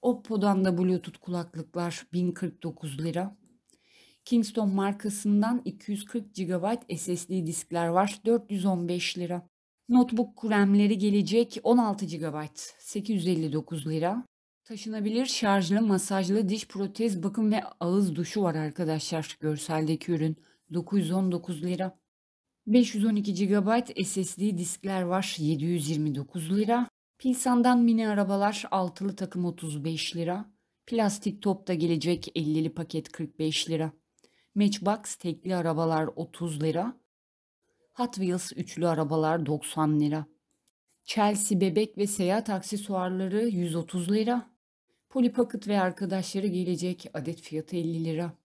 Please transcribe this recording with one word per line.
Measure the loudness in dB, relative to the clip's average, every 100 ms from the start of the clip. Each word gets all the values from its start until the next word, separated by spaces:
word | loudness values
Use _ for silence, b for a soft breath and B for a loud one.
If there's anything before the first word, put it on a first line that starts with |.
Oppo'dan | 0 -2 -2 0 2 4 2
da | 2
Bluetooth | 2 0 -2 -16
kulaklıklar | -8 -6 -6 -10 -10 -6 -4 -6 -6
bin | -2 -2
kırk | -2 -6 -6
dokuz | -10 -10 -10 -6
lira. | -4 -2 -4 -8 _ _ _ b b b b b 0
Kingston | 2 2 0 0
markasından | 2 0 -2 -4 -2 2 4 4 0 -2
iki | -10 -6
yüz | -8 -4
kırk | -8 -8 -6
gigabayt | -2 -2 0 -4 -6 -8
S | -4 -6
S | -4
D | -2 -2
diskler | -4 -4 -2 2
var | 2 2 0 0
dört | 0 0
yüz | -2 0
on | 0 0
beş | -2 -4 -4
lira. | -4 -6 -8 _ _ _ _
Notebook | 4 4 2 -2 -2
kremleri | 0 4 6 6 6 4
gelecek | 4 4 4 4 2 0
on | 4 4
altı | 4 -2 -6
gigabayt, | -6 -6 -6 -10 -12 -16 -16
sekiz | -10 -8 -2 0
yüz | 2
elli | 2 0
dokuz | -2 -4 -6 -4
lira. | -2 0 -2 -8 _ _ _
Taşınabilir | _ -12 -8 -4 -2 0 -2
şarjlı | 0 2 4 4 2
masajlı | 4 2 2 -2 2 2 2
diş | -2 -4
protez | -6 -6 -2 -2 0
bakım | -4 0 2
ve | 0 -2 -6
ağız | 0 2 2 0
duşu | -2 0
var | 0 0
arkadaşlar. | -2 -2 -2 -2 -2 -4 -6 -4
Görseldeki | -4 -4 -2 -2 0 -2 0
ürün | 0 0 -2 b b _
dokuz | -6 0 0
yüz | 2
on | 0 0
dokuz | -2 -4 -6
lira. | -4 -2 -4 -6 _ _ _ _ _ _ 4
Beş | 6 6 2
yüz | 2
on | 2
iki | 0
gigabayt | 0 2 4 4 2 0 -4 -4
S | -2
S | -4 -2
D | -2 0
diskler | -4 -6 -4 -2
var | 0 0 -2 -2
yedi | 0 0 0
yüz | 0 0
yirmi | 0 0 -2
dokuz | -6 -8 -2 0
lira. | 2 2 0 _ _ _
Pilsan'dan | -2 0 2 4 6 6
mini | 6 4 2
arabalar | 0 2 2 2 0 -2
altılı | -2 -2 -2 -6 -4
takım | -6 -2 -4
otuz | -4 -8 -6
beş | -4 -4 -6 -4
lira. | -2 -4 -6 b b b -4
Plastik | 0 2 0 -4 -2
top | -2 -2 -2
da |
gelecek | 0 2 2 0 -2 -2 -4
ellili | 0 0 0
paket | -4 -6 -6 -8
kırk | -10 -12 _
beş | -2 -2 -2
lira. | -2 -4 -6 _ _ b b b 2
Matchbox | 2 2 -2 -2 -4 -8
tekli | -6 -6 -4 -2
arabalar | 0 0 2 2 -2 -4
otuz | -10 -6 -6 -2
lira. | -2 0 -2 -6 _ _ _ _ _ _ _ _ _
Hot | -6 -4 -2
Wheels | 0 0 -4 -8
üçlü | -8 -2 0
arabalar | 2 0 2 2 0 0
doksan | -2 -4 0 2 4
lira. | 2 0 -6 _ _ _ _ _ _ _ -8
Chelsea | 2 2 2 2 2
bebek | 4 2 0 0
ve | -2
seyahat | 0 0 0 0
aksesuarları | -4 -4 -8 -4 -4 -2 -2 -2 0 0
yüz | 0 -2 -2
otuz | -4 -4 0
lira. | 2 2 0 -2 _ _ _ _ _ _
Polly | 2 2
Pocket | 4 0 -2 0
ve | 2
arkadaşları | 2 0 -2 -2 -2 -2 -2
gelecek | 0 0 -2 -2 -4 -8
adet | -8 -8 -8
fiyatı | -8 -8 -6 -4
elli | -2 -2 -2
lira. | -2 -4 -8 _